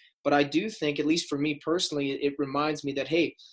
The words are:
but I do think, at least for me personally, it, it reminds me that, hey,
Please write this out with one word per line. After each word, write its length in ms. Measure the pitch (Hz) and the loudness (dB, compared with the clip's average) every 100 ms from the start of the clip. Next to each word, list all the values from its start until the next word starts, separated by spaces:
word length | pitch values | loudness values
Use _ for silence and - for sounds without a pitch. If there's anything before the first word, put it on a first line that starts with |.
| - _ | -20 _
but 100 | 143 | 2
I 80 | 143 | 4
do 260 | 143 151 214 | 4 2 -2
think, 300 | - 151 147 | -2 -2 0
at 80 | 147 | 2
least 220 | 170 - | 0 0
for 100 | 143 | -2
me 220 | 151 143 | -2 -2
personally, 460 | - 170 - 147 139 | -2 0 0 -2 -2
it, 200 | 139 143 | 0 -2
it 20 | 143 | -2
reminds 460 | 139 143 151 156 | -2 0 0 -2
me 80 | 143 | -4
that, 140 | 139 131 | -4 0
hey, 260 | 165 151 - - | 2 0 -2 -20